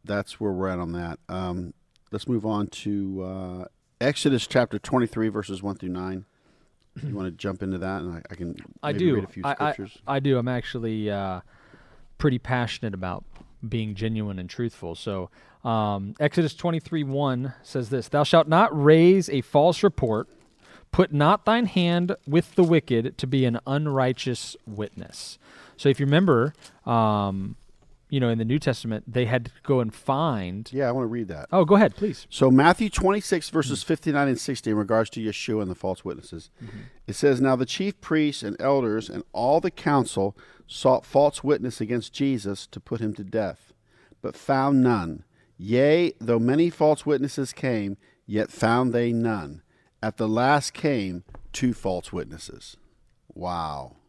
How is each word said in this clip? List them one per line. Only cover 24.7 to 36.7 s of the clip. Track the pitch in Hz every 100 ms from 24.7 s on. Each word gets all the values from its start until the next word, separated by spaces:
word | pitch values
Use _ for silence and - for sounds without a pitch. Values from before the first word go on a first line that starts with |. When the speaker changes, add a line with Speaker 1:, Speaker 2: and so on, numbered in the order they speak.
| 104 107 - - - - - - - - -
Speaker 2:
So | 143
if | 131
you | 139
remember, | 151 190 123 135 - - _ -
um, | 117 110 104 101 95 98 113 - _ _ - _
you | 139
know, | 120
in | 113
the | 113
New | 143
Testament, | 147 120 113 107 -
they | 123 120
had | 127 117
to | -
go | - 131
and | 113
find | - - 139 160 113 90 95 113
Speaker 1:
Yeah, | 131 131
I |
wanna | 131 120
read | 120 101
that. | 78 -
Speaker 2:
Oh, | 180
go | 160
ahead, | 202 208 -
please. | 202 139 -
Speaker 1:
So | - 131
Matthew | 131 151 - 214
twenty-six, | - 190 208 - 180 -
verses | 160 135 139
Speaker 2:
Hmm. | -
Speaker 1:
fifty-nine | 160 156 143 139
and | 123
sixty, | - 127 110
in | 104
regards | 104 113 110
to | -
Yeshua | 110 - - 107
and | 98
the |
false | 90 95 92
witnesses, | 92 73 - 82 - _
Speaker 2:
Mm-hmm. | 113